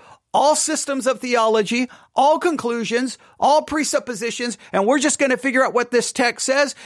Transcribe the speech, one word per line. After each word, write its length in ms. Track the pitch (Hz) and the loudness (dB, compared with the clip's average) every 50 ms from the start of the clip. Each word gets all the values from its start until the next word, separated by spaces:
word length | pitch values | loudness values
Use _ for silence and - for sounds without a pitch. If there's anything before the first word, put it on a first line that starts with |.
| - - - _ _ _ - | -10 -14 -20 _ _ _ 0
all 240 | 190 254 294 302 | 2 4 4 2
systems 500 | - - 311 311 - - 285 277 269 220 | 2 0 -2 -2 -4 -4 -4 -4 -2 -2
of 140 | 262 254 - | -2 -2 -2
theology, 680 | 254 247 240 233 220 226 220 220 208 - 233 247 254 - - - - _ - | -2 -2 0 2 2 2 2 2 0 0 0 -2 -2 -4 -8 -14 -20 _ 0
all 260 | - 262 294 311 339 | 2 4 4 4 2
conclusions, 800 | 359 359 311 - - 240 233 233 220 170 226 240 262 247 - - _ _ _ - | 2 0 -2 -2 -2 -4 -4 -4 -4 -2 -2 -2 -4 -4 -8 -12 _ _ _ 0
all 220 | - 254 294 311 | 2 4 4 2
presuppositions, 960 | 302 - 294 311 277 - - 277 - 247 240 180 233 226 214 - 240 240 214 - - - - | 2 0 -2 -2 -2 -2 -2 -2 -4 -6 -8 -8 -8 -8 -6 -6 -6 -8 -8 -10 -10 -4 -2
and 120 | 190 196 | 0 2
we're 140 | 220 277 294 | 2 2 2
just 180 | 247 294 - | 2 0 0
gonna 200 | - 285 254 254 | 2 0 0 0
figure 260 | 247 262 269 240 262 262 | 0 -2 0 0 2 2
out 100 | 190 - | 2 0
what 180 | 247 240 240 | -2 -2 0
this 200 | 247 233 - - | 0 0 0 -2
text 340 | - - 254 240 - - - | -2 -2 -2 -2 -2 -2 -2
says, 300 | 254 262 277 285 262 - - - | 0 0 0 0 0 -4 -10 -8